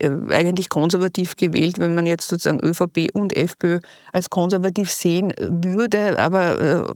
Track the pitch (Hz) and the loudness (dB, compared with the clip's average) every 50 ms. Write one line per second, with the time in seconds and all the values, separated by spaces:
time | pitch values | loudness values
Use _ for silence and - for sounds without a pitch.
0 | - 143 139 - - - 76 131 165 175 180 185 185 - - 156 147 170 180 185 | 0 -2 -2 -2 -2 0 2 2 2 2 2 0 -2 -2 0 0 2 2 2 2
1 | 180 190 - - 180 175 - - - 175 160 - 156 170 180 190 175 170 170 170 | 0 0 0 -2 -4 -4 -2 -2 -2 0 2 2 0 0 0 0 -2 0 0 0
2 | 170 170 170 165 - - - 170 - - 156 143 - 156 170 - 180 170 - - | 0 0 0 -2 -2 -4 -4 -2 0 0 0 0 0 0 0 0 -2 0 0 0
3 | 165 - - 196 208 190 - - 143 175 - - - 175 170 175 175 - - - | -2 0 0 -2 -2 -2 0 0 -2 -2 -2 -2 0 0 0 0 -4 -8 -16 -20
4 | - - - 185 180 - - 190 175 180 202 190 180 190 180 208 202 175 - - | -18 -6 -4 -4 -4 -2 -2 0 0 2 2 0 0 0 0 -2 -2 -2 -4 -2
5 | - 175 170 175 196 196 - - - - 180 170 170 185 185 202 233 233 202 208 | 0 0 0 2 0 -2 -2 -4 -4 -2 -2 -2 0 0 0 0 0 0 0 0
6 | 208 208 175 - - 165 180 190 180 170 - - - 156 147 170 - - - | 2 0 2 2 0 2 2 2 2 2 2 2 2 2 2 2 0 -2 -4